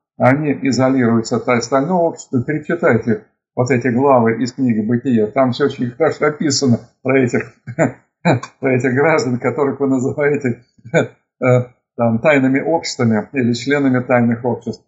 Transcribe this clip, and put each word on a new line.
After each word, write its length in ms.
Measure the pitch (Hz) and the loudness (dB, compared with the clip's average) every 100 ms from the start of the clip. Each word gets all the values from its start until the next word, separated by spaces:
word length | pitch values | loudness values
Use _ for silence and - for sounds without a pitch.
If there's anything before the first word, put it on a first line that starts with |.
| _ - | _ 0
они 400 | 120 143 151 123 | 2 2 0 -2
изолируются 760 | 139 117 131 135 117 113 113 117 | -2 0 2 2 2 0 0 -4
от 100 | 131 | 0
остального 640 | 120 - 135 156 185 165 | -2 0 -2 0 0 -2
общества. 320 | - - 131 | -4 -6 -4
Перечитайте 840 | 123 151 151 170 165 113 123 107 - _ _ | -2 -4 -4 -2 0 0 0 -4 -6 _ _
вот 140 | - 127 | -4 0
эти 160 | 127 127 | 0 0
главы 540 | 117 139 127 113 113 | 2 4 4 2 0
из 120 | 123 | -4
книги 280 | - 127 107 | -2 -2 0
«Бытие». 460 | 107 120 135 113 104 | 0 -2 0 0 0
Там 240 | 139 131 | 0 0
всё 140 | 120 | 0
очень 260 | 139 - 120 | -2 -2 -6
хорошо 360 | - 160 - 151 | -2 -2 0 -2
описано 520 | 151 160 - 131 117 - _ | 0 -2 0 2 0 -4 _
про 180 | 127 135 | 0 2
этих, 320 | 123 120 - _ | 2 -2 -4 _
<laughs> 920 | - 123 151 - _ _ 170 127 - - | -8 -2 -2 -4 _ _ 0 0 -4 -6
про 160 | 135 | -2
этих 180 | 127 127 | 0 0
граждан, 440 | 127 156 156 131 123 | 2 2 2 0 -2
которых 420 | 131 135 135 131 | -2 -2 -2 -2
вы 80 | 135 | -2
называете, 760 | 131 135 147 147 143 131 117 _ | 0 -2 -2 -2 0 -4 -6 _
<laughs> 180 | _ 117 | _ -4
э, 120 | 160 127 _ _ - 131 123 120 _ _ | -2 -2 _ _ -4 2 2 0 _ _
там, 240 | - 117 113 | -2 0 2
тайными 400 | 160 143 131 135 | 2 4 2 0
обществами 680 | 156 165 - - 117 107 101 | 0 -2 -2 -2 0 0 -2
или 200 | 139 120 | -2 -2
членами 460 | 117 139 143 139 127 | -2 -2 0 2 0
тайных 440 | 123 123 117 117 | 2 2 2 0
обществ. 400 | 123 113 - - | -4 -4 -8 -12